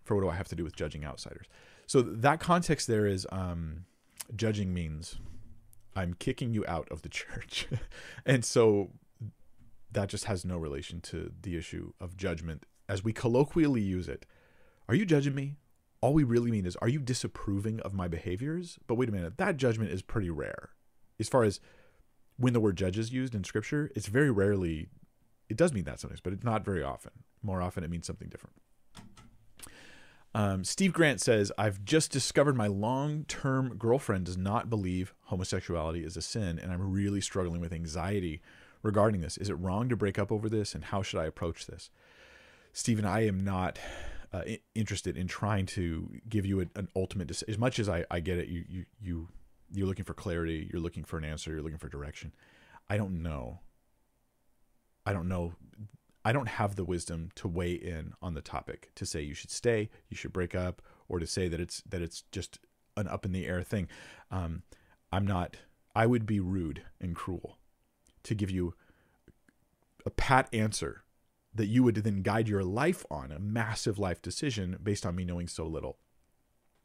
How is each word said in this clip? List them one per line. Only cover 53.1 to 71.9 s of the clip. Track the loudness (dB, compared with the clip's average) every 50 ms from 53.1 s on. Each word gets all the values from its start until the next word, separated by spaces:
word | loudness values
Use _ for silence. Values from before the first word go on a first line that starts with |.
| -2 -2 -2
know. | -2 -4 -4 -6 -8 -10 -14 -16 -20 _ _ _ _ _ _ _ _ _ _ _ _ _ _ _ _ _ _ _ _ _ _ _ _ _ _ -2
I | 0 0
don't | 0 0
know. | 0 0 0 -2 -4 -6 -10 -18 -20 -18 -18 -18 -18 -18 -20 _ _ _ _ 0
I | 2 2
don't | 2 2 0
have | 0 0 0 0 0
the | 0 -2
wisdom | 0 0 -2 -2 -4 -6 -6 -6 -8 -8
to | -6 -4
weigh | -2 -2 0 0 0
in | 0 -2 -4 -4 -6 -6 -6 -8 -10 -8
on | -6 -6 -6
the | -6
topic, | -6 -6 -8 -8 -6 -8 -10 -12 -14 -16 -12
to | -10 -8
say | -6 -4 -4
you | -4 -4 -6
should | -8 -10 -10
stay, | -6 0 2 2 2 2 0 -2 -6 -14 _ -14
you | -12
should | -10 -8 -6 -2
break | -2 -2 -2 0
up, | -2 -2 -2 -4 -8 -12 -20 -20 -20 _
or | -4 -4 -4
to | -2
say | -2 -2 0 0
that | 0 0 -2
it's, | -4 -4 -8 -12 -10
that | -8 -6 -4
it's | -4 -4 -6 -10 -14 _ -8
just | -8 -8 -8 -12 -20 _ _ _ _ _ _ -6
an | -4 -4
up | -2 -4 -4 -4
in | -2
the | -2 -2 -2
air | -2 -2 -2 -2
thing. | -2 -2 -2 -2 -2 -6 -14 -20 -20 -20 -20 -12 -6
Um, | -6 -4 -4 -4 -6 -8 -10 -16 -20 -20 _ _ _ _ _ -2
I'm | 0 0 2
not, | 2 2 0 -2 -4 -6 -14 -20 _ _ _ _ _ 2
I | 4 6
would | 6 6 4 2
be | 2 2 2
rude | 2 2 0 0 0 -2 -4 -6 -10 -16 -12 -8
and | -6 -6 -4
cruel | -4 -6 -6 -6 -6 -8 -12 -16 _ _ _ _ _ _ _ _ _ _ _ _ _ -6
to | -4 -2
give | -2 0 0
you | 0 0 0 -2 -4 _ _ _ -20 _ _ _ _ _ _ -20 -20 _ _ _ _ _ _ _ _ _ _ _ _ -8 -8
a | -4
pat | 0 2 4 6 6 6 6 4
answer | 2 2 2 2 0 -2 -4 -4 -6 -10 -18 _ _ _ _ _ _ _ _ _ -2
that | -2 0
you | 4 6 6
would | 8 6